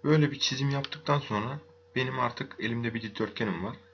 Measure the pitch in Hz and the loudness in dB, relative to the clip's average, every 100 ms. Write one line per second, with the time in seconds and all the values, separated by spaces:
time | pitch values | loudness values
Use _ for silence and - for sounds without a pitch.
0 | 147 156 143 139 - 131 139 139 135 - | 6 6 6 2 -2 2 0 0 -4 -6
1 | - 143 - 104 113 147 - - - 123 | 0 0 2 -2 0 -6 -12 -20 -6 -2
2 | 127 131 120 - 127 - 113 117 117 113 | 0 0 -2 -2 -10 -4 -2 0 -2 -2
3 | 110 - 107 - 110 85 98 131 - | -6 -2 -4 0 -2 -2 -4 -8 -16